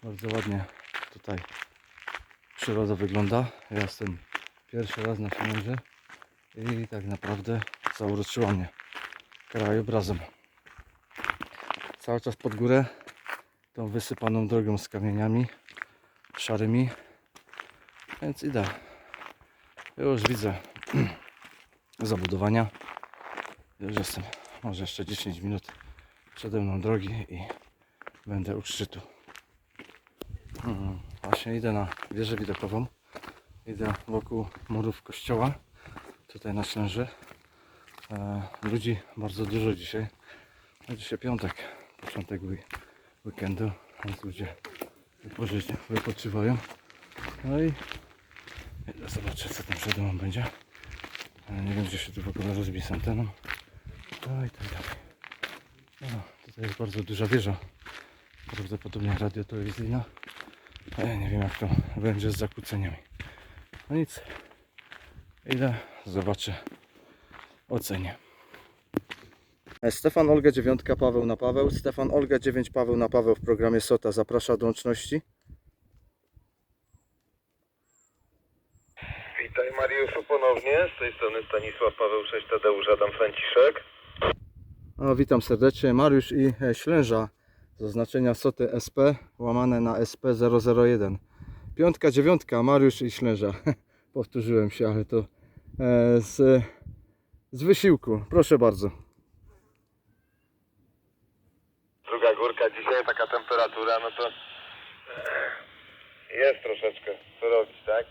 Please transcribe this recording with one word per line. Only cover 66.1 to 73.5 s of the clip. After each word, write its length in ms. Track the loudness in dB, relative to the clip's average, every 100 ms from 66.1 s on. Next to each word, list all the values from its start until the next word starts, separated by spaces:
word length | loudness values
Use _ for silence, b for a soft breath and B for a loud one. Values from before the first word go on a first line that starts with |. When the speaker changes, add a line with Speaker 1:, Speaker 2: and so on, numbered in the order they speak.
| -4 -2 -2 -4 -8 B B B B B B B B B B _
Speaker 1:
ocenię. 460 | -6 -4 -6 -6 -10 B B B B B B _ -6 -6 -18 -20 _ _ _ -20 -4
E, 80 | -4
Stefan, 400 | 0 0 4 6
Olga, 200 | 8 6
dziewiątka, 460 | 4 2 0 0 2
Paweł 300 | 4 2 0
na 100 | 0
Paweł. 340 | 0 2 2
Stefan, 400 | 2 -4 -2 2
Olga, 280 | 2 4 2
dziewięć, 320 | 2 0 0
Paweł 260 | 0 2 2
na 120 | 4
Paweł 260 | 4 4
w 100 | 4
programie 360 | 4